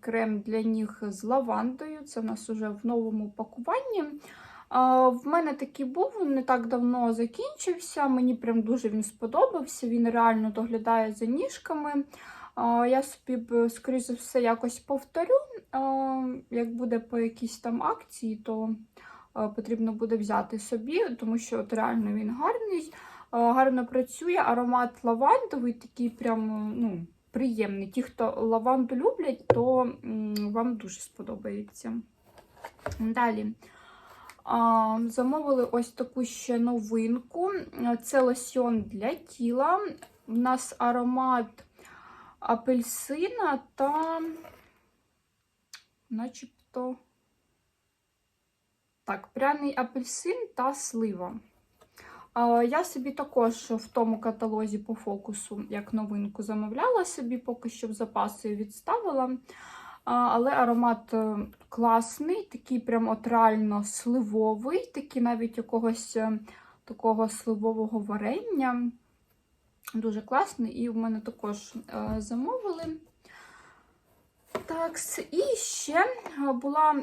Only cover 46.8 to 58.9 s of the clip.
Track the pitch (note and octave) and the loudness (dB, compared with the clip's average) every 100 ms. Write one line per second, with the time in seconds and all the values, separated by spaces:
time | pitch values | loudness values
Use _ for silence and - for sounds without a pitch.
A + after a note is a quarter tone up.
46.8 | B3+ B3+ _ _ _ _ _ _ _ _ | -6 -8 _ _ _ _ _ _ _ _
47.8 | _ _ _ _ _ _ _ _ _ _ | _ _ _ _ _ _ _ _ _ _
48.8 | _ _ - G3 - A#3+ C4+ D4 C#4+ C4+ | _ _ -8 -8 -6 -2 0 0 -2 -2
49.8 | A#3+ C4 B3 - E4+ A#4+ A4+ - B3+ C#4 | -4 -4 -8 -6 -4 -4 -6 -2 -2 -2
50.8 | - A3+ A3 F3+ F3+ A3+ - _ _ _ | -6 -4 -4 -4 -8 -12 -18 _ _ _
51.8 | _ - - - - A#3+ A#3+ A#3 A#3+ D4+ | _ -20 -20 -20 -6 2 4 6 4 2
52.8 | F4 C#4 C4 C4+ C#4+ B3+ A3+ A3+ - A3+ | 0 -4 -6 -6 0 4 4 2 -4 -6
53.8 | - - A3+ A3 A3+ A3 A3+ G#3+ A3 G#3 | -2 0 0 0 -2 -2 -2 -2 -2 -4
54.8 | G#3 A3+ - G3+ G#3+ G#3 - G#3 G#3 G#3 | -6 -8 -6 -8 -8 -10 -10 -10 -8 -8
55.8 | G#3 A3 G#3 G3+ G3+ - G#3 G#3+ G#3+ A#3+ | -4 -4 -2 -4 -6 -6 -4 -2 -2 0
56.8 | A#4+ A#4 F4+ - A#3+ B3 - A#3+ A#3 - | 2 4 2 -4 -4 -4 -6 -6 -8 -8
57.8 | A3+ G#3+ A3 G#3 G#3 - A3 G#3 G#3+ - | -8 -6 -4 0 -2 -2 -6 -4 -6 -8
58.8 | - | -2